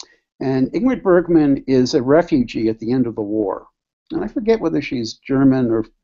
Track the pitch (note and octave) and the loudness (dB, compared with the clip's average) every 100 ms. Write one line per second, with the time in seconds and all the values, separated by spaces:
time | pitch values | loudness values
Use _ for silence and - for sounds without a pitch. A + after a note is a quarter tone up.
0 | - _ _ - C3 C3 C3 E3+ B3+ B3+ | -20 _ _ -8 -2 -2 -2 0 -2 0
1 | F#3+ F3 E3+ E3+ D3 C3+ - C3 B2+ D3+ | 2 2 4 2 2 0 0 2 2 0
2 | B2 D#3 E3+ D3 A2+ - A2+ A2 G#2+ C3 | 2 2 2 0 -2 -2 -4 -4 -2 -2
3 | A#2 A2+ G#2 G#2+ G2 - - _ _ _ | -2 -4 -4 -2 -2 -4 -10 _ _ _
4 | - D#3+ G#3+ D4 G#3+ A3+ E3 D#3 C#3 C3 | -10 -8 -6 -4 -2 0 0 -4 -4 -6
5 | A2+ - - C3+ C3+ C3 A#2+ A2+ A2 _ | -8 -10 -4 2 4 2 0 -2 -4 _